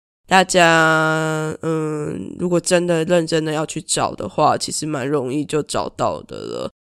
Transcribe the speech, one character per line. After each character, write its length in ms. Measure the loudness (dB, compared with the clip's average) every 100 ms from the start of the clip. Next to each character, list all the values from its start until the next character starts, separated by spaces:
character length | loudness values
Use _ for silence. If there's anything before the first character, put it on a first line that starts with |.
| _ _ _
大 160 | 2
家， 1120 | 4 6 6 6 4 4 2 0 0 -2 -4 -6
嗯， 720 | -4 -2 -2 -4 -6 -8 -10 -6
如 120 | -2
果 100 | 0
真 260 | 2 2
的 200 | 2 0
认 200 | 2 0
真 200 | 2 0
的 80 | 0
要 120 | -2
去 160 | -4 -6
找 320 | -6 -2 -2
的 160 | -4 -6
话， 300 | 0 2 2
其 140 | -2
实 120 | -6
蛮 240 | -6 -4 -2
容 240 | -2 -2
易 120 | -4
就 180 | -2 -4
找 260 | -2 -4 -6
到 320 | -4 -4 -4
的 140 | -8 -12
了。 340 | -10 -8 -8 -12 _